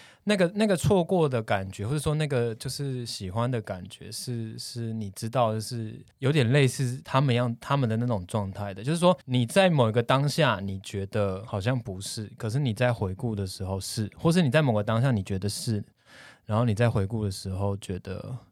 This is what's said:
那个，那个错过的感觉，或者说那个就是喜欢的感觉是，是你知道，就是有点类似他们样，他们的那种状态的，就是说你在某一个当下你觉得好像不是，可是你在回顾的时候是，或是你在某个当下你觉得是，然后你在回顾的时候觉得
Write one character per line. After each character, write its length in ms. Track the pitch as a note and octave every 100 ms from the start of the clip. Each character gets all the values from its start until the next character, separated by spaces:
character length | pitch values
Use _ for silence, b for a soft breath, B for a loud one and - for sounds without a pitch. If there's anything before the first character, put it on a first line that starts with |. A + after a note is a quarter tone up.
| B B
那 120 | G3 G3+
个， 140 | F3 G#3
那 100 | G#3+
个 100 | F3+
错 280 | - G3
过 240 | E3 F#3 D3+
的 120 | B2
感 300 | A2 G2+ F#2+
觉， 160 | F#2+ G#2
或 60 |
者 80 | D3+
说 120 | D#3 D3+
那 100 | D3+
个 260 | C3 A#2 A2
就 120 | C3+
是 380 | - C#3 B2+ A#2+
喜 240 | - F#2
欢 180 | G#2+ B2
的 140 | A#2+
感 180 | G#2 F#2 F#2
觉 220 | - F#2+
是， 480 | A2 - A#2+ A2 A#2
是 340 | - A#2+ A2+
你 160 | A2 G2+
知 200 | - A2+
道， 220 | C3 A2+
就 80 | A2
是 340 | G#2+ A#2+ A2 - - _
有 140 | C3
点 180 | D3+ A2+
类 160 | D3 C3+
似 340 | C3+ B2+ C3+
他 160 | - C3+
们 120 | C#3+
样， 240 | A#2+ B2 A#2
他 160 | - C#3
们 120 | A#2+
的 80 | A2
那 80 |
种 220 | B2 G#2 F2+
状 240 | A2 G2
态 240 | F#2 G2+
的， 80 | F#2+
就 80 | B2
是 80 | E3
说 180 | F3 - B2+
你 200 | B2+ A#2
在 240 | G3 F#3+
某 180 | D3+ A2+
一 40 |
个 100 | A#2
当 260 | A2+ C3+ C#3+
下 300 | E3 C#3 G2
你 200 | G2 F#2+
觉 260 | - G2 G2
得 340 | A2 G2+ F#2+ A2
好 140 | G#2
像 180 | G#2+ C3
不 220 | G#2 F#2
是， 280 | - - G#2 -
可 140 | A2
是 80 | B2+
你 160 | C3+
在 180 | G#2+ B2
回 220 | A#2 F#2+
顾 220 | F#2 A#2+ G2+
的 100 | F#2
时 160 | -
候 160 | F#2 F#2+
是， 320 | - - G2+ -
或 140 | E3
是 100 | F3
你 80 | C#3+
在 100 | D#3
某 120 | C#3+
个 100 | G#2+
当 180 | G#2 A2+
下 120 | C3+
你 100 | A2
觉 160 | F#2 F#2+
得 100 | G2+
是， 320 | - A#2 G#2 - B B B B B
然 140 | - G#2+
后 60 |
你 100 | B2
在 160 | G2+ A#2+
回 160 | G#2+ F#2+
顾 180 | A2+
的 60 | G#2
时 200 | F#2+ F#2+
候 260 | F#2+ G2+ G2+
觉 240 | - F#2
得 360 | G2 F#2+ G#2 A#2+ -